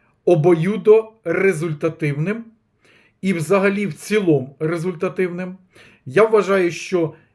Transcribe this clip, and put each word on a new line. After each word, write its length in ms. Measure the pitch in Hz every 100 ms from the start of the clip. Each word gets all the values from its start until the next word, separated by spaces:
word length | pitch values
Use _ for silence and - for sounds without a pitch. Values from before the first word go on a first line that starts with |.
| _ _ -
обоюдо 880 | 175 170 170 180 214 214 220 - _
результативним 1200 | 170 175 196 156 170 151 165 160 147 143 170 233 - _ _ _ _ _ _ _
і 120 | 190
взагалі 540 | 170 151 196 196 202 202
в 60 |
цілому 600 | - - 208 180 139 123 -
результативним. 960 | 156 170 180 160 185 185 185 175 180 185 _ _ - _ 131
Я 180 | 147
вважаю, 480 | 220 214 180 196 175
що, 420 | 165 - 180 156 - _